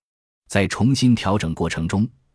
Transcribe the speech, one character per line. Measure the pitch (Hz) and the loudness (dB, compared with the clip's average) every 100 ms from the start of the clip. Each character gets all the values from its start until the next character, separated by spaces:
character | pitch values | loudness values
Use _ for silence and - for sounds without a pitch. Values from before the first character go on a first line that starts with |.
| _ _ _ _ _ | _ _ _ _ _
在 | 101 95 | -2 -2
重 | - 113 135 | 0 0 2
新 | 127 | 2
调 | 117 95 101 | 2 2 -2
整 | 80 | -2
过 | 80 82 | -4 -4
程 | - 82 | -4 -2
中， | 98 113 - _ | -2 -2 -6 _